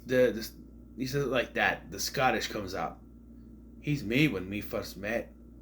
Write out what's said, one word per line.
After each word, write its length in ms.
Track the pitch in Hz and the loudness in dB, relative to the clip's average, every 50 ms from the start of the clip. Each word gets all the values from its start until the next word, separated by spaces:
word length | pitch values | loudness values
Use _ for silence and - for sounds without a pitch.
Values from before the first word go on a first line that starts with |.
| - | -6
the, 260 | - 127 127 127 123 104 | 0 4 6 6 6 4
the, 160 | 107 113 - - - - - - - - - - | 2 -4 -8 -10 -14 -18 -18 -18 -20 -20 -16 -10
he 100 | - 120 | -6 -4
says 180 | 131 131 143 143 | -2 0 0 0
it 40 | 131 | 2
like 260 | 120 131 113 - - | 2 2 0 0 0
that, 360 | 117 107 98 87 - - - | 2 4 4 2 2 -2 -8
the 100 | - 101 | -8 -6
Scottish 480 | - - - - 131 131 120 107 - - | -4 -4 0 2 4 4 4 4 0 -2
comes 260 | - 110 101 92 90 | -2 -4 -6 -4 -4
out. 240 | 95 85 73 - - - - - - - - - - - - - - - - - - | -4 -4 -4 -4 -8 -14 -18 -20 -20 -20 -20 -18 -18 -18 -18 -18 -18 -18 -18 -18 -10
He's 240 | - - 147 143 - | -4 -2 -2 0 0
me 240 | 98 113 123 151 151 | 2 4 4 4 4
when 200 | 120 95 90 95 | 4 2 -4 -4
we 120 | 101 104 | -4 -6
first 360 | 104 - - 113 95 - - | -4 -4 -4 -4 -4 -6 -8
met. 360 | - 95 101 113 117 - - - - - - - - | -8 -4 -2 -2 -2 -2 -4 -10 -18 -20 -20 -20 -20